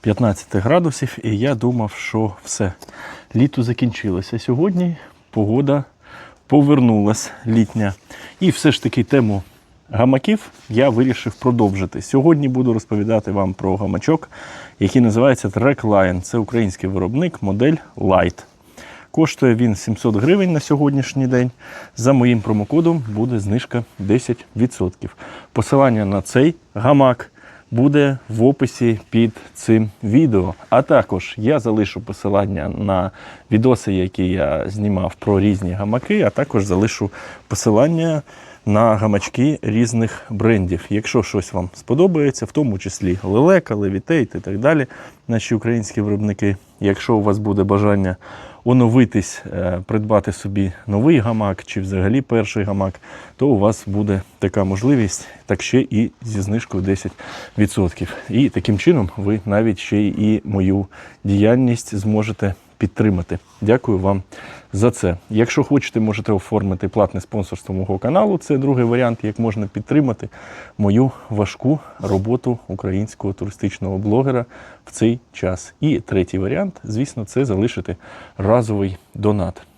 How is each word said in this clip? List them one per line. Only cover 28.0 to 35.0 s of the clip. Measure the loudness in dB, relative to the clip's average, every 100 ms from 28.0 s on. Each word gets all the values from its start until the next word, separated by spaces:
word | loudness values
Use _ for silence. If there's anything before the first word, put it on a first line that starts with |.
| 2 0 -6
в | 2
описі | 2 4 -2 0 0 0 -2
під | 2 2 0 -20
цим | -12 2 2 2 -4
відео. | 2 4 4 2 0 -6 0
А | 0
також | 4 2 2 -4 -6 -4
я | 0 0
залишу | 0 0 0 -4
посилання | -12 -8 -2 0 0 -4 -6
на | -6 -2 -2 -2 -8 -20 -20 _
відоси, | 2 4 2 0
які | -2 -2 -2 -2
я | 0 -2 -2 -4
знімав | -4 -2 -2